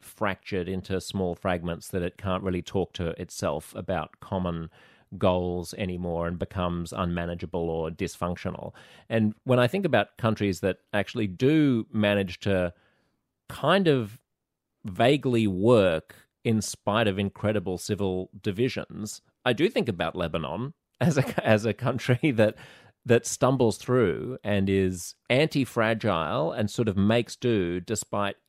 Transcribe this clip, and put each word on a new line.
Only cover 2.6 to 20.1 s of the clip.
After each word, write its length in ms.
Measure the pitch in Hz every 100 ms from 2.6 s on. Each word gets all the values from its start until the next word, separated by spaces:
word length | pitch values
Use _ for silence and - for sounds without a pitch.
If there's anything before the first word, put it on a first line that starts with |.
talk 320 | - 101 85
to 140 | - 85 -
itself 540 | 90 - 90 73 -
about 440 | 98 90 87 73 -
common 500 | - 95 90 82 80 - - _ _ 92
goals 560 | 95 90 90 90 85
anymore 520 | - 92 90 87 85 85
and 120 | 87
becomes 520 | 87 98 90 87 85
unmanageable 760 | - 87 87 85 85 87 87 85
or 220 | 82 80
dysfunctional. 840 | 85 87 - 87 87 92 - - - - - -
And 240 | 113 107 -
when 140 | 127 123
I 80 | 123
think 180 | 190
about 320 | 180 120 104 -
countries 440 | 113 104 101 87
that 180 | 98 92 _
actually 320 | 101 98 120 107
do 600 | 85 131 160 147 117 -
manage 480 | 110 104 101 95 -
to 320 | 104 95 87 - _ _ _ _ _ _ -
kind 360 | - 143 190 175
of 300 | 135 104 120 _ _ _ _ _ _
vaguely 600 | 107 92 120 143 131 117 107
work 680 | 92 110 117 95 80 - - _ _
in 180 | 117 110
spite 460 | - - - 107 107
of 100 | 95
incredible 580 | 98 - 104 107 92 90
civil 540 | - 95 98 92 - 101
divisions, 800 | 107 95 123 - - - 104 - _ _
I 80 | 127
do 160 | 113 190
think 200 | 262 143
about 280 | 87 82